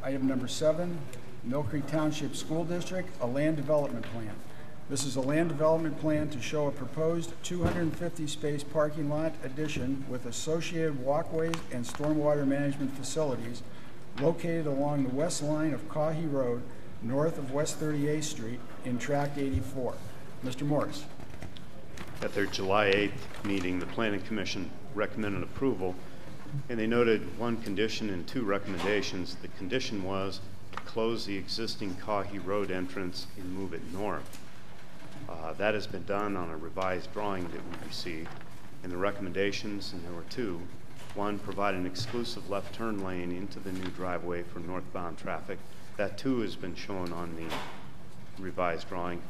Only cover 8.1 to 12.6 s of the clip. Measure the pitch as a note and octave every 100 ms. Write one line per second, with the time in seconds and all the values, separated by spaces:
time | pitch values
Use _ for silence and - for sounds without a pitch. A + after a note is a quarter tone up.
8.1 | E3 D3+ - D3+ D3 - D#3 D3+ D3 D3
9.1 | D3 D#3+ D#3 C3+ C3 D#3 D3 B2+ C3+ C3+
10.1 | B2 B2 A2+ - E3 D3+ E3+ D#3+ C#3 B2+
11.1 | D3 E3+ E3 E3 E3 - B2 A#2 - D3+
12.1 | D3+ D3 D3 C#3 C#3